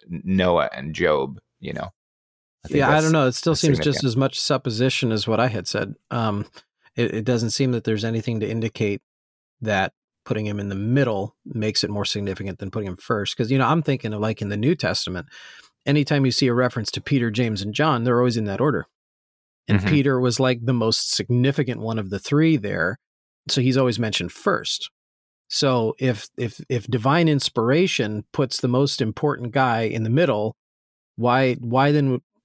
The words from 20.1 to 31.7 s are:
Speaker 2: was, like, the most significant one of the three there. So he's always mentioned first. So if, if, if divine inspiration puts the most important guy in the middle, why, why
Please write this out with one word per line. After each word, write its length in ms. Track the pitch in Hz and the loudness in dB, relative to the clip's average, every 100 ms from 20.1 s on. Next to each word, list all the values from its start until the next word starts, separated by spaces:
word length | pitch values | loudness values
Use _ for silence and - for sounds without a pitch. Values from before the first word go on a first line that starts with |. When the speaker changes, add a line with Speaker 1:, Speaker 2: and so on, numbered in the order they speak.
| 131 | 2
Speaker 2:
was, 200 | 127 117 | 2 2
like, 200 | 131 123 | 2 2
the 100 | 117 | 0
most 380 | 123 113 110 - - | 0 2 0 -2 -4
significant 680 | - 123 131 143 123 113 | 0 2 2 2 -2 -4
one 160 | 110 113 | -4 -4
of 140 | 95 | -4
the 80 | 98 | -6
three 360 | - 147 160 151 | 0 2 4 2
there. 420 | 101 95 82 117 _ _ _ _ - | 0 -2 -2 -4 _ _ _ _ -4
So 120 | - | 0
he's 160 | 127 127 | 2 4
always 200 | 127 113 | 2 0
mentioned 340 | 113 - 87 | -2 -4 -6
first. 600 | - - - - - - _ _ _ _ _ - | -4 -2 -2 -2 -8 -10 _ _ _ _ _ -8
So 460 | - 143 127 113 - | -2 0 2 0 0
if, 300 | 131 107 - - | -2 -2 -6 -8
if, 240 | 120 - - | -8 -8 -4
if 160 | 123 - | -4 -2
divine 400 | 120 123 160 165 | 0 2 4 4
inspiration 960 | 143 - - 113 151 185 - 110 107 - | 2 0 0 2 2 2 0 -2 -4 -6
puts 300 | - 131 - | -2 -2 -2
the 60 | 127 | 0
most 340 | 127 139 - | 2 2 0
important 500 | 117 - 151 135 117 | -2 -2 -2 -2 -2
guy 280 | 135 131 113 | 0 2 2
in 220 | 113 113 | 0 -2
the 60 | 110 | 0
middle, 440 | 127 170 107 110 - _ _ _ _ _ - | 2 2 2 -2 -6 _ _ _ _ _ -2
why, 400 | 117 127 131 120 | 2 4 2 0
why 360 | 120 | 0